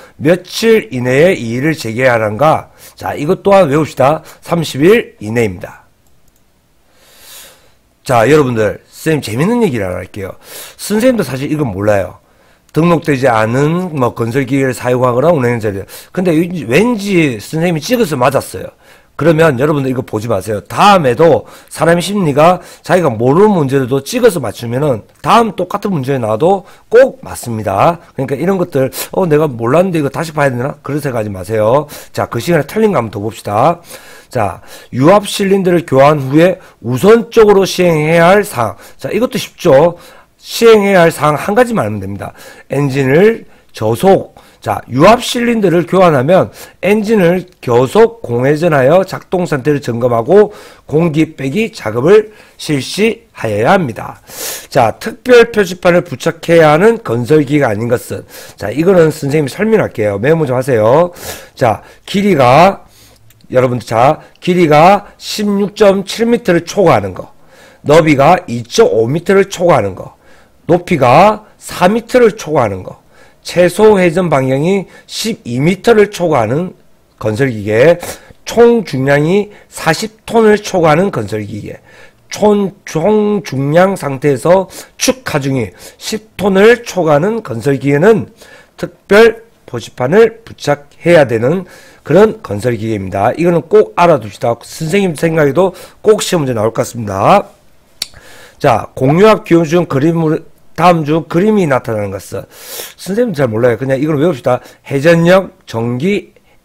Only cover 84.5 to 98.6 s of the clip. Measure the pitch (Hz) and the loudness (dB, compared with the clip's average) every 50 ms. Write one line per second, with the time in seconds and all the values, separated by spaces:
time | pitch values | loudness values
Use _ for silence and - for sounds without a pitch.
84.5 | 180 196 185 - - - - - _ - - 262 254 - - - - 147 135 139 | 2 2 0 -2 -10 -20 -20 -20 _ -4 -2 -2 -2 -2 -4 -6 -6 -4 -4 -4
85.5 | 135 131 110 90 - - - - - - - - 220 214 - _ _ - 180 202 | -4 -4 -4 -6 -10 -14 -20 -20 -20 -18 -12 -10 -10 -10 -12 _ _ -4 -2 0
86.5 | 190 190 202 226 240 233 240 - - 180 165 160 147 143 165 208 233 226 220 - | 2 4 4 4 4 2 0 -6 -6 -4 0 0 0 0 0 -2 -4 -6 -8 -8
87.5 | 120 113 110 143 139 135 131 139 143 143 170 214 226 180 104 - _ _ - - | -10 -6 -2 -2 -2 -2 0 0 0 2 4 2 2 2 0 -6 _ _ -20 -20
88.5 | - - _ _ _ - 175 165 - _ _ - 190 208 233 226 220 - - _ | -20 -20 _ _ _ -14 -14 -14 -14 _ _ 2 4 4 4 4 2 0 -8 _
89.5 | _ _ _ - - 120 110 - - - 123 127 170 214 226 - - - - - | _ _ _ -14 -12 -12 -12 -12 -8 -6 -4 0 2 2 2 2 0 -4 -20 -20
90.5 | - - - 143 143 - - _ _ _ - 165 175 160 143 110 120 110 117 131 | -20 -8 -6 -4 -4 -4 -6 _ _ _ 0 2 4 4 4 2 0 -2 0 -2
91.5 | 165 190 180 - - - - - - _ _ - 139 185 214 220 - - - - | -2 -2 -6 -10 -16 -20 -20 -20 -20 _ _ 0 2 4 4 2 0 -4 -10 -10
92.5 | 104 104 98 123 120 101 110 113 110 104 95 95 90 98 101 123 - - 170 175 | -8 -6 -4 -4 -4 -4 -4 -6 -6 -6 -6 -6 -4 -2 -2 -2 -2 0 0 0
93.5 | 175 165 156 - 202 214 202 - - - 175 175 160 131 110 104 - - - 120 | 0 -2 0 2 2 2 2 2 0 0 2 2 2 0 -2 -6 -10 -6 -4 -4
94.5 | 117 - - - - - 160 156 165 202 196 185 156 - - 170 160 160 151 143 | -4 -4 -8 -16 -14 -10 -6 -4 -2 -2 -2 -2 -2 -2 -4 -2 0 0 0 0
95.5 | 127 165 190 180 180 - - - - _ - 208 214 190 - - 185 170 143 131 | 2 0 0 -2 -2 -8 -16 -20 -18 _ 2 2 2 2 0 -2 -2 -2 -2 -2
96.5 | 120 110 104 113 - - 120 - - 117 113 104 95 95 107 143 185 202 - - | -2 -2 -2 -2 -2 -4 -6 -6 -8 -10 -8 -6 -4 -2 2 2 2 2 0 -4
97.5 | - _ _ _ _ _ _ _ _ - - - - - - - - - - - | -12 _ _ _ _ _ _ _ _ -16 -16 -16 -16 -18 -20 -20 -20 -20 -20 -20
98.5 | _ - | _ -4